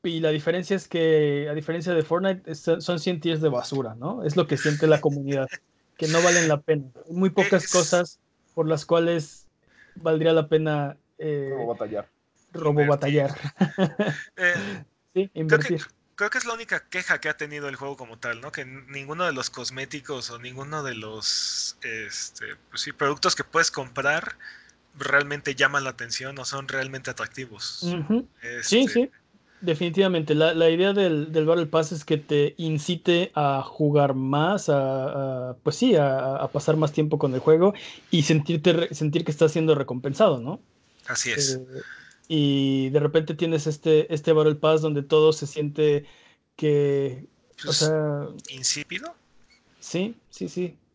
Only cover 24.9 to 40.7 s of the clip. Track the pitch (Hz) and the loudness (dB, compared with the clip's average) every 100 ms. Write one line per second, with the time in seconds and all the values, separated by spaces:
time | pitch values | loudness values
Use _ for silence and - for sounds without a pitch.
24.9 | 139 - 139 143 147 143 131 143 143 135 | -10 0 2 2 -4 -6 2 2 2 -4
25.9 | 127 120 117 131 139 123 139 135 131 131 | -8 -10 -8 -8 -10 -8 -8 -6 -6 -6
26.9 | 135 131 123 107 - 127 107 - - 175 | -8 -10 -8 -10 -10 -14 -12 -12 -6 -4
27.9 | 175 151 226 - _ 120 120 - 220 262 | -4 0 -2 -2 _ -12 -8 2 4 4
28.9 | 233 269 _ _ _ _ _ 175 151 175 | 2 0 _ _ _ _ _ -4 -2 -2
29.9 | 160 196 170 156 151 160 165 165 165 190 | 2 2 2 0 2 4 6 4 4 2
30.9 | 202 185 151 156 156 156 170 156 160 156 | 4 2 0 0 0 4 2 2 0 0
31.9 | 165 - 151 - 147 143 - 160 156 151 | -6 -2 -2 0 2 2 0 -4 -2 -2
32.9 | 170 - 170 185 - 143 135 - - 147 | -2 2 2 2 0 0 0 -4 0 2
33.9 | 147 139 131 131 143 165 202 175 143 135 | 4 4 2 0 2 2 2 2 2 2
34.9 | 135 131 139 135 127 127 127 - 147 254 | -2 -4 -4 -4 -6 -8 -4 -6 0 4
35.9 | 175 143 135 135 135 139 147 - 156 156 | 6 4 2 -2 -4 -4 -2 0 2 2
36.9 | 147 156 151 147 131 156 160 190 196 - | 0 0 0 0 0 4 6 6 2 -16
37.9 | - _ 170 151 156 147 165 180 165 170 | -20 _ 0 4 2 2 2 4 4 0
38.9 | 151 156 160 165 151 160 165 160 147 135 | -2 -2 0 -2 2 2 4 4 2 2
39.9 | 127 139 139 214 131 117 208 _ | -4 -6 4 4 4 -4 -10 _